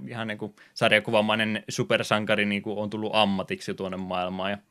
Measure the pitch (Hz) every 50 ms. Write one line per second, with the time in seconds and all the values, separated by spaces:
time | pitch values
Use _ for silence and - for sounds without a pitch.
0 | 135 123 120 117 113 110 107 104 110 101 - _ - - _ - 120 110 107 107
1 | 104 - 117 107 104 110 107 107 110 110 110 107 - - - - 117 - 113 107
2 | 117 - 110 107 107 101 107 104 104 104 101 101 98 110 101 104 107 104 107 107
3 | 110 104 - 107 107 101 98 95 90 - 95 - - - 98 - 98 95 92 98
4 | 92 92 90 90 90 92 92 92 92 98 101 101 - _